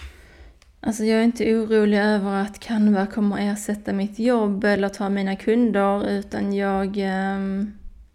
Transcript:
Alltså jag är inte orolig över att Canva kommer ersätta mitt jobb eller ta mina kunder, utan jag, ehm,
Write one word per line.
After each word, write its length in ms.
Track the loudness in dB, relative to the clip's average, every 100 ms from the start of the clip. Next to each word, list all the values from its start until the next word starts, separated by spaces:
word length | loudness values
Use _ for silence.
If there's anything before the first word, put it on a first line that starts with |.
| -20 -20 -20 -20 -20 _ -20 _ -4
Alltså 180 | -2
jag 160 | 2 4
är 40 |
inte 320 | 2 2 2 2
orolig 420 | 2 4 4 4
över 440 | 4 2 0 -2
att 180 | -4 -8
Canva 460 | -4 2 4 4 0
kommer 460 | 0 -2 0 -2
ersätta 420 | -4 -4 -6 -4
mitt 260 | -4 -4 -2
jobb 440 | 0 2 0 0
eller 260 | 2 2 0
ta 200 | -2 -2
mina 260 | -2 -2 -2
kunder, 760 | 0 2 2 2 2 0 -2
utan 440 | -4 -4 -6 -2
jag, 440 | -2 0 0 -2 -2
ehm, 760 | -2 -2 -2 -4 -4 -4 -6 -8 -18 -18 -20